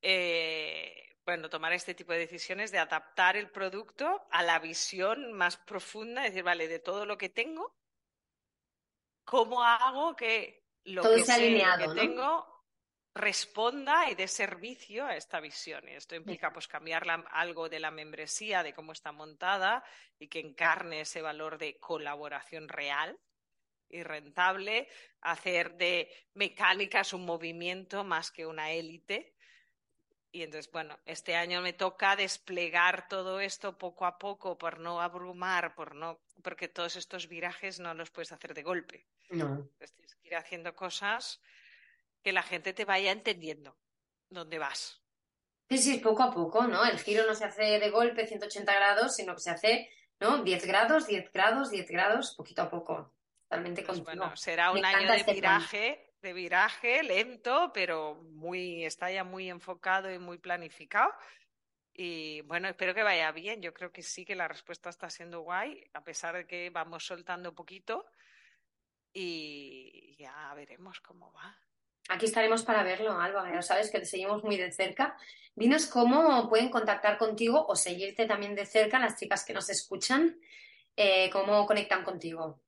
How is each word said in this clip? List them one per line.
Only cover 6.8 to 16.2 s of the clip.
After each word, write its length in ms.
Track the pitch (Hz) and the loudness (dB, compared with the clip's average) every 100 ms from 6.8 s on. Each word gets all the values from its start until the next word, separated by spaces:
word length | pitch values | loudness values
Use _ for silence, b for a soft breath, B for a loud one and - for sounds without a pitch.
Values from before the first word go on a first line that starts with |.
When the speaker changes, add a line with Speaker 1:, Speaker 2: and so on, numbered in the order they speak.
| 180 196 | -4 -6
Speaker 1:
lo 140 | 208 202 | -4 -6
que 100 | 190 | -6
tengo, 480 | - 247 320 427 _ _ _ _ _ _ _ _ _ _ _ _ _ _ _ | -4 -4 -6 -10 _ _ _ _ _ _ _ _ _ _ _ _ _ _ _
¿cómo 380 | - 254 226 247 | 0 2 4 4
hago 540 | 240 233 254 262 320 302 | 6 6 4 2 -2 -2
que 480 | 233 220 - _ _ _ | -2 0 -2 _ _ _
lo 180 | - 185 | -8 2
Speaker 2:
Todo 120 | 220 | 6
Speaker 1:
que 60 | 226 | 6
Speaker 2:
esté 140 | 226 | 8
Speaker 1:
sé, 60 | 240 | 6
lo 60 | 233 | 8
Speaker 2:
alineado, 320 | 220 185 175 | 6 6 4
Speaker 1:
que 60 | 156 | 2
Speaker 2:
¿no? 60 | |
Speaker 1:
tengo, 680 | 165 226 147 151 330 - - _ _ _ _ _ | 0 0 0 0 0 -2 -20 _ _ _ _ _
responda 960 | 190 202 185 - - 233 277 269 311 311 | -4 -2 -2 -6 0 0 0 2 4 4
y 40 | |
dé 120 | 180 190 | 0 -4
servicio 760 | - 202 185 220 254 - 208 | -2 -4 -4 -12 -14 -12 -8
a 120 | 277 165 | -6 -6
esta 240 | - 170 | -6 -8
visión? 460 | 151 - - 147 135 | -8 -12 -12 -12 -14
Y 40 | |
esto 220 | 139 - | -20 -14
implica, 340 | 170 | -12